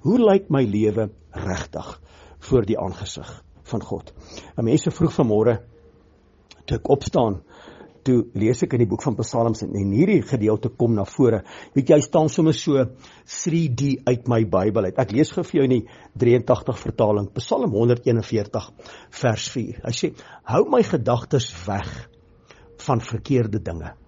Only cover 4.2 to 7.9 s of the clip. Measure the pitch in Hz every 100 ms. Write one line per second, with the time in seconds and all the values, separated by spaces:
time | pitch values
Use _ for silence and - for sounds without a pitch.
4.2 | - - - - 113 143 - - 170 -
5.2 | 127 104 110 110 - - - _ _ _
6.2 | _ _ _ - - 113 - 143 - -
7.2 | 117 92 - - - - -